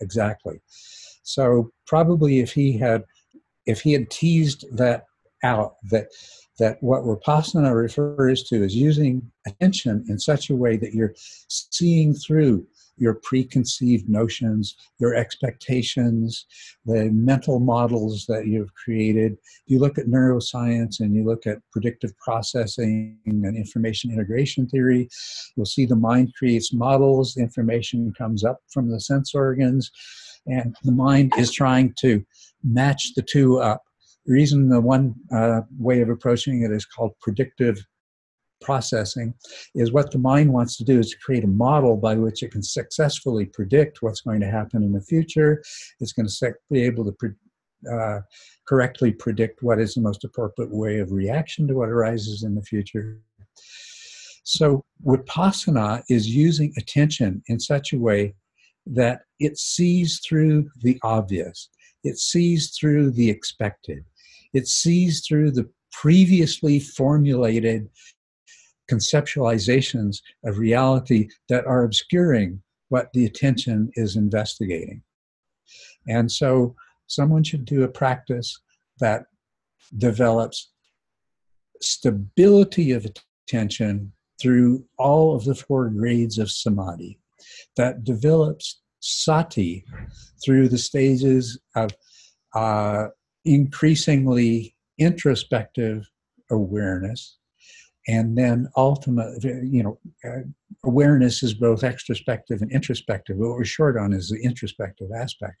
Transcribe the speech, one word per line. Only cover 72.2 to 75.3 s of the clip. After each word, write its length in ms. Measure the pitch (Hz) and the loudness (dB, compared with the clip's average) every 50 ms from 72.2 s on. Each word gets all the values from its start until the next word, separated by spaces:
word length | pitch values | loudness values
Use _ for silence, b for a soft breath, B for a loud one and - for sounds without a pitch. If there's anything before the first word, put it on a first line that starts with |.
| 180 165 131 110 98 87 92 95 - _ _ _ _ | 2 2 2 2 0 -2 -6 -10 -16 _ _ _ _
what 240 | - 131 127 120 - - | -4 -2 -2 -2 -2 0
the 120 | 123 120 | 0 0
attention 640 | 104 - - 143 139 123 - - 123 113 107 110 127 - | 0 -2 -2 0 0 0 0 -2 -2 -2 -2 -2 -2 -4
is 200 | 120 110 98 92 | -4 -4 -2 -2
investigating. 840 | 107 104 101 110 107 107 - - - 107 92 85 82 87 - - - - _ _ _ _ _ | -2 -2 0 0 -2 -4 -4 -6 -8 -6 -6 -6 -6 -8 -12 -14 -18 -20 _ _ _ _ _